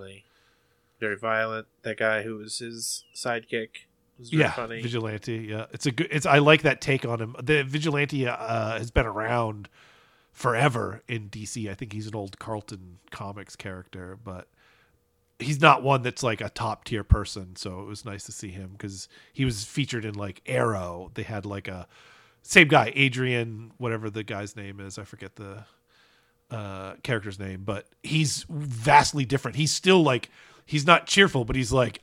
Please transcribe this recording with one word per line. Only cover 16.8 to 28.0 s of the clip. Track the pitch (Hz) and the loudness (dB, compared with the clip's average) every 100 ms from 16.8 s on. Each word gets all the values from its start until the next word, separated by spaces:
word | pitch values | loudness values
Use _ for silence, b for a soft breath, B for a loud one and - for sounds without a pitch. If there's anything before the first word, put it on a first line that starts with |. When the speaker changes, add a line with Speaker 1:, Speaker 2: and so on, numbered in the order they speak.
Speaker 2:
tier | - 110 | -6 -4
person. | 98 107 101 104 92 90 | 2 2 2 -10 -14 -12
So | 98 92 | -12 -10
it | 101 | -12
was | 101 | -12
nice | 113 98 | -12 -12
to | - | -14
see | - 101 | -14 -12
him | 92 92 101 | -12 -14 -12
'cause | 104 98 - B B | -12 -12 -16 B B
he | - 131 | -2 -2
was | 107 | -2
featured | - - 135 120 | -6 -4 -4 -4
in, | 107 | -6
like, | 104 101 - - | -8 -10 -10 -4
Arrow. | 127 120 101 90 87 92 | 0 0 0 -6 -8 -12
They | - | -10
had, | 110 107 101 | -8 -6 -6
like, | 101 95 | -8 -8
a | 92 87 b b b b b | -12 -14 b b b b b
same | - 196 151 | 4 6 8
guy, | 147 113 | 8 6
Adrian, | 139 135 120 127 120 117 110 113 - | 2 2 2 0 0 -2 -8 -14 -6
whatever | 123 113 107 | -4 -4 -4
the | 107 | -8
guy's | 104 101 104 | -6 -8 -8
name | 110 98 98 | -10 -14 -14
is. | 98 92 | -14 -14
I | |
forget | 98 - 98 - | -16 -16 -16 -14
the, | 101 101 107 _ _ b b b b b - | -16 -16 -20 _ _ b b b b b -14
uh, | 113 101 95 95 - | -12 -10 -12 -12 -10
character's | - 113 104 95 | -4 -4 -4 -10
name, | 95 92 | -10 -8
but | 98 101 - _ | -6 -6 -8 _